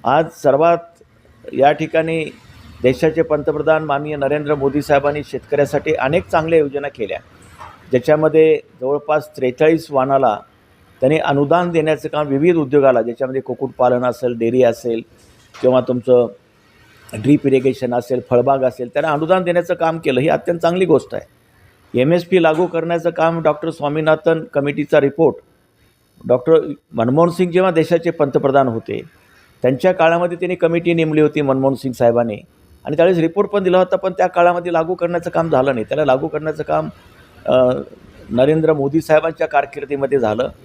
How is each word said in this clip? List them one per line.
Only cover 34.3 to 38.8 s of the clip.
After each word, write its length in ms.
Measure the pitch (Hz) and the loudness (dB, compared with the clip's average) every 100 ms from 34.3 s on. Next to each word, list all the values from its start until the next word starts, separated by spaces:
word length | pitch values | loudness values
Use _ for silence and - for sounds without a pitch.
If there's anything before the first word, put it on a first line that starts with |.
| 175 175 175 175 | 2 2 2 -2
लागू 220 | 170 160 | -2 -2
करण्याचं 360 | 180 170 175 170 | -4 -4 -4 -4
काम 200 | 165 165 | -4 0
झालं 240 | 139 139 | 0 0
नाही. 100 | 123 | -2
त्याला 200 | 107 139 | -4 -2
लागू 240 | 143 131 156 | 0 0 -2
करण्याचं 340 | 156 156 156 | -6 -8 -8
काम, 260 | 147 156 160 - - _ - - - | -4 -4 -4 -14 -20 _ -20 -12 0
अ, 240 | 127 127 135 - - - - - | 2 2 0 -8 -20 -20 -20 -6
नरेंद्र 420 | 117 139 160 156 | 0 2 2 0
मोदी 280 | 156 | 0